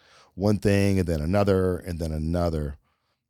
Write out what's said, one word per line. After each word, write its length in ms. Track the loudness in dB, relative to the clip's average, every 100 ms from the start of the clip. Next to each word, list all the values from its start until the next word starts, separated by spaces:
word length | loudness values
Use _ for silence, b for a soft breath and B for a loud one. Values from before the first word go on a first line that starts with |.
| b b b -2
one 220 | 0 2
thing 420 | 2 2 2 2
and 80 | 0
then 140 | -2
another 560 | 0 2 2 2 2 -2
and 200 | -6 -6
then 140 | -4
another. 640 | -4 -2 -2 -2 -2 -6 -10 _ _ _ _ _